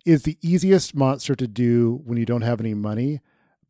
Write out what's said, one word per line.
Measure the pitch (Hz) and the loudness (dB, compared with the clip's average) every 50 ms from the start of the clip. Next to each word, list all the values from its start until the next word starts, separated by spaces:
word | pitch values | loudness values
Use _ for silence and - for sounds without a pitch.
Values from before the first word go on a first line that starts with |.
| _ | _
is | 170 165 143 - | 4 4 4 2
the | 156 156 - | -4 -8 -4
easiest | - 165 180 175 185 190 190 175 - - - | -2 0 0 2 4 4 4 4 2 -2 -2
monster | 143 135 131 139 - - - 135 | 0 0 0 0 -2 -2 -4 -2
to | 110 127 | -2 -4
do | 113 101 120 123 120 120 120 120 113 120 139 156 | -6 -2 0 2 2 4 4 2 2 0 -4 -6
when | 117 120 | -6 -4
you | 117 117 | -4 -2
don't | 117 120 120 | -2 -2 -2
have | 110 117 120 107 | 0 -2 -2 -2
any | 113 113 107 | -4 -6 -4
money, | 104 104 107 107 113 123 143 151 139 - _ _ _ _ _ _ _ _ | -4 -4 -4 -4 -4 -4 -4 -6 -6 -10 _ _ _ _ _ _ _ _